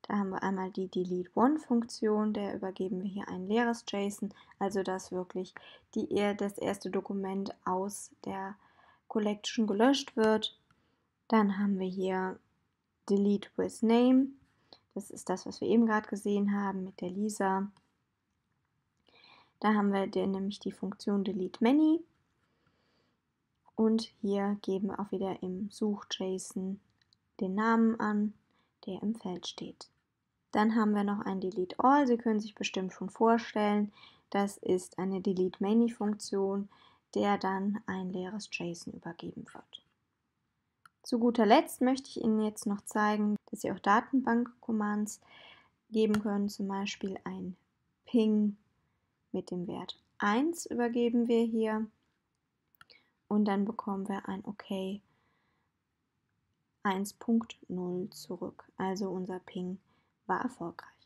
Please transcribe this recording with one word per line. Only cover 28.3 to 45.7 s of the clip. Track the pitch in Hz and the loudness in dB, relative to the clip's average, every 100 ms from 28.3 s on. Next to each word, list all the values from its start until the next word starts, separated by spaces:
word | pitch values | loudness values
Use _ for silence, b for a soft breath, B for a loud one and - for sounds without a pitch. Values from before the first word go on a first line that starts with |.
| - _ _ _ _ - | -4 _ _ _ _ -12
der | 185 | -6
im | 208 226 | -4 -4
Feld | 185 175 - | -6 -8 -10
steht. | - 165 - - _ _ _ _ _ _ | -12 -14 -14 -20 _ _ _ _ _ _
Dann | - 220 | 2 4
haben | 226 214 | 4 4
wir | 208 | 2
noch | 202 202 | 0 -2
ein | 196 190 | -2 -2
Delete | 185 180 180 - | -2 -2 -4 2
All. | 254 285 269 | 6 6 6
Sie | 233 | 2
können | 233 214 | 2 0
sich | 214 | -2
bestimmt | - 208 190 185 | -6 -4 -4 -6
schon | - 190 | -6 -10
vorstellen, | - 226 233 - 214 208 208 208 B B B B | 2 4 4 0 0 2 2 0 B B B B
das | 202 202 - | 0 0 -2
ist | - 185 - - | 0 0 0 -6
eine | 185 190 | -2 0
Delete | 196 185 185 - | 0 2 0 0
Many | 196 226 233 | 2 4 4
Funktion, | 233 208 214 - 196 196 202 202 b b b _ | 0 -4 -4 -4 -2 0 -2 -6 b b b _
der | 202 202 202 | 0 2 2
dann | 190 190 202 202 | 0 0 -2 -2
ein | - 190 185 | -4 -6 -4
leeres | 185 185 208 - | -6 -6 -8 -8
json | - 175 170 - | -6 -6 -8 -12
übergeben | - 170 170 170 - - | -12 -12 -12 -12 -12 -16
wird. | - _ - _ _ _ _ _ _ _ _ _ _ - _ | -18 _ -20 _ _ _ _ _ _ _ _ _ _ -20 _
Zu | - 240 | -4 2
guter | 240 240 | 2 4
Letzt | 208 262 330 - | 8 8 6 0
möchte | 254 269 - | 2 2 -4
ich | - | -2
Ihnen | 220 214 | 0 2
jetzt | 214 214 214 | 0 -2 -4
noch | 202 | -4
zeigen, | - 220 208 208 208 208 - | -4 0 2 2 0 -2 -6
dass | - | -6
Sie | - | -4
auch | 185 | -2
Datenbank-Commands | 202 214 254 269 247 233 240 - - 220 208 208 208 - B B B B B | 4 4 4 0 2 0 0 -8 -4 -2 0 -2 -4 -8 B B B B B